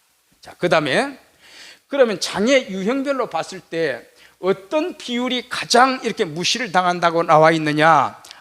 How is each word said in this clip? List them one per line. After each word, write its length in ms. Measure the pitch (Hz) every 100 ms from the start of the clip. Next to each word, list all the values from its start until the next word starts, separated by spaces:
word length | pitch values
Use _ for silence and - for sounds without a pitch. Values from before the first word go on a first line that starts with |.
| _ _ _ _
자, 140 | - -
그 120 | 175
다음에 500 | 165 151 160 269 262 _ _ - - - - _
그러면 320 | 277 240 185
장애 480 | - 180 220 269 226
유형별로 600 | 190 190 269 269 269 214
봤을 300 | 165 165 185
때 440 | - 170 156 117 - _ _ _
어떤 580 | 185 190 - 311 349 -
비율이 520 | - 240 254 247 -
가장 500 | - 160 233 262 254
이렇게 200 | 233 202
무시를 460 | 190 151 180 233 240
당한다고 540 | 185 180 180 170 165
나와 260 | 165 156 160
있느냐? 720 | 165 151 151 156 151 113 - - -